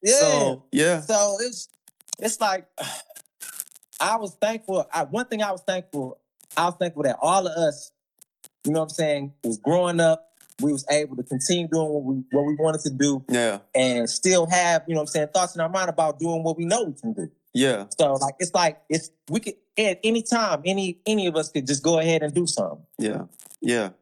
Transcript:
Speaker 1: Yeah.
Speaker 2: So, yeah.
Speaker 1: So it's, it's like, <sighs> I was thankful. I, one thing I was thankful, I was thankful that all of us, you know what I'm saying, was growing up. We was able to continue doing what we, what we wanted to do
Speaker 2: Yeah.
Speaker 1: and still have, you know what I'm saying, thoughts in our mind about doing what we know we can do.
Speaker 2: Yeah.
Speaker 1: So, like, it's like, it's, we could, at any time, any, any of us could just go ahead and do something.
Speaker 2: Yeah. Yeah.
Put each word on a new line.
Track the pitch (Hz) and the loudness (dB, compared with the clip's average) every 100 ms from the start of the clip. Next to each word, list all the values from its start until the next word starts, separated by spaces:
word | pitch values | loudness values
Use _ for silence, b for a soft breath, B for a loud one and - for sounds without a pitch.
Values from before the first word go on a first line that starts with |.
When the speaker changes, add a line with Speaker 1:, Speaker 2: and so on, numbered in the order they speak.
Speaker 1:
Yeah. | - 269 | 6 6
Speaker 2:
So, | - - 135 131 _ | 6 4 2 -2 _
yeah. | 135 160 170 | 2 2 2
Speaker 1:
So | 151 214 208 202 | 2 2 2 0
it's, | 240 247 - _ _ _ - - | -4 -6 -16 _ _ _ -14 -6
it's | 214 220 | -4 0
like, | 214 190 180 - | -2 -2 -6 -12
<sighs> | 143 - - - - _ - - - - _ - | -10 -10 -16 -20 -20 _ -18 -12 -14 -14 _ -4
I | 165 226 | -2 -2
was | 208 - | -4 -2
thankful. | 208 226 220 185 - | -2 -2 -4 -4 -2
I, | 160 | -4
one | 143 196 247 | -4 -4 -4
thing | 214 | -4
I | 208 | -2
was | 185 | -4
thankful, | - 185 180 147 131 - _ _ - - | -4 -6 -4 -8 -8 -10 _ _ -10 0
I | 170 | 0
was | 175 | 0
thankful | 180 156 | -6 -2
that | 143 113 | -2 0
all | 151 190 185 | 2 2 0
of | 160 | 0
us, | 160 143 - _ _ _ - _ - _ | 0 -2 -12 _ _ _ -20 _ -20 _
you | 143 | -2
know | 156 | -2
what | 156 | -2
I'm | |
saying, | 156 156 147 139 143 | -2 0 0 -4 -8
was | 120 107 | -6 -4
growing | 135 175 180 170 | 0 2 2 4
up. | 165 160 - _ _ - | 4 4 -2 _ _ -4
We | 143 | -2
was | 143 135 | 0 0
able | 147 151 127 | 0 0 -6
to | |
continue | 123 131 - 175 165 | -6 -4 0 0 0
doing | 160 156 | 0 0
what | 151 | -2
we, | 131 135 127 | -2 -4 0
what | 139 147 | 0 0
we | 147 | 2
wanted | 160 156 | 0 0
to | 151 | -4
do | 135 143 139 131 | 0 0 0 0
Speaker 2:
Yeah. | 123 117 98 _ 131 | 0 0 -2 _ 0
Speaker 1:
and | 127 120 117 | 2 2 0
still | - 185 185 165 | 0 2 4 4
have, | 180 175 165 160 | 2 4 2 0
you | 160 | -2
know | |
what | 151 | -2
I'm | |
saying, | 165 151 | -2 0
thoughts | 185 180 170 | 0 0 -2
in | |
our | 165 | -4
mind | 190 185 | -2 -2
about | 160 160 143 | 0 0 0
doing | 165 165 | -2 -2
what | 165 160 | -2 -2
we | 170 | 0
know | 220 | 0
we | 202 | 0
can | 135 - | -6 -8
do. | 113 80 _ _ | -6 -8 _ _
Speaker 2:
Yeah. | 123 135 113 101 - | 0 2 2 -4 0
Speaker 1:
So, | 151 | 2
like, | 135 139 135 | 2 -2 -4
it's | 180 185 | -2 2
like, | 170 156 _ | 2 0 _
it's, | 160 - _ - | -4 -4 _ -4
we | 175 | -4
could, | 226 - _ - | -4 -12 _ -2
at | 214 180 | 0 0
any | 220 233 | 0 0
time, | 226 233 214 156 160 | 0 0 2 0 0
any, | 196 190 170 - | -2 -2 -6 -2
any | 214 185 | 0 0
of | 160 | 0
us | 156 | -2
could | 151 131 | -4 -2
just | 143 | -2
go | 156 165 | 2 2
ahead | 160 165 | 4 2
and | 151 | 2
do | 160 170 | 0 -2
something. | - 95 73 - - | -2 -4 -6 -18 -4
Speaker 2:
Yeah. | 214 156 - _ - - | -4 -4 -10 _ -20 -8
Yeah. | 120 120 101 - | -2 0 -2 -8